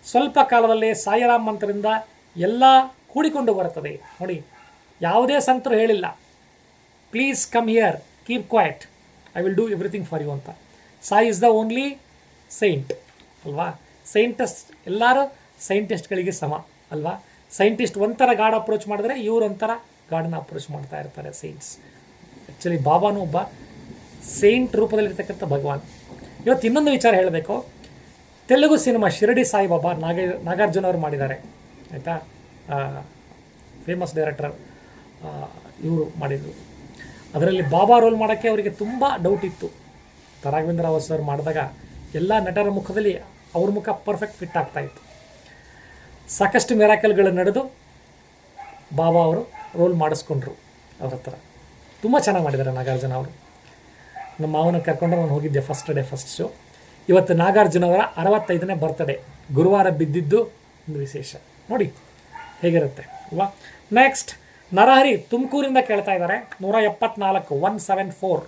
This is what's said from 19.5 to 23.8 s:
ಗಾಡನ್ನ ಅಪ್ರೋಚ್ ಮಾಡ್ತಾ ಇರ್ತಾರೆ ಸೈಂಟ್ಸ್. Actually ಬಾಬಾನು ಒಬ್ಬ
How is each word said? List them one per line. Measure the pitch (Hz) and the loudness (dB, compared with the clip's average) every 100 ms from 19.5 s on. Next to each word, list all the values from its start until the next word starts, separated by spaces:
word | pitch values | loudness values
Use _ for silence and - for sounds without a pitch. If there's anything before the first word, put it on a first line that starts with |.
| 196 220 226 - _ _ | -2 -6 -6 -10 _ _
ಗಾಡನ್ನ | 160 165 160 | -6 -4 -8
ಅಪ್ರೋಚ್ | 139 160 - | -10 -16 -12
ಮಾಡ್ತಾ | 147 139 151 | -14 -12 -14
ಇರ್ತಾರೆ | 147 151 147 | -14 -14 -16
ಸೈಂಟ್ಸ್. | 143 156 147 - - - - _ _ - - - | -14 -16 -16 -18 -20 -20 -20 _ _ -20 -20 -20
Actually | - 175 165 | -10 -4 -2
ಬಾಬಾನು | 139 170 208 202 | 2 2 2 -2
ಒಬ್ಬ | 175 165 196 - - - | -4 -4 -4 -12 -20 -20